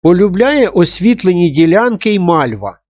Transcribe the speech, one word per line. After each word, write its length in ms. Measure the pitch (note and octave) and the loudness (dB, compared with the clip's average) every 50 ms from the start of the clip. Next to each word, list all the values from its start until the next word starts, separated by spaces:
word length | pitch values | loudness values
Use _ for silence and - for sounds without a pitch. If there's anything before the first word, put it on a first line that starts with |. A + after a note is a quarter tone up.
Полюбляє 640 | - D#3+ F3+ F3+ G3+ G#3 F3+ F#3+ A#3 C4+ D4 D4 B3+ F#3+ | 2 2 2 2 2 0 0 0 0 0 2 0 0 0
освітлені 800 | - F#3 F3 D#3+ - - F3+ A3+ B3 - - F#3 F3+ F3 F3 E3+ | 0 0 -2 -2 -2 -2 0 0 0 2 0 -2 0 2 0 0
ділянки 640 | C#3 D3 E3 D#3+ E3+ G3+ A#3 B3 A3+ - - A3 G#3 | 2 2 2 2 2 2 0 0 -4 -4 -2 -2 -2
й 40 | G3 | 0
мальва 640 | F3+ F3 E3+ D#3+ C#3+ B2 A2 G#2 G2 F2 E2+ _ _ _ | 0 0 0 0 0 -2 -6 -8 -10 -14 -14 _ _ _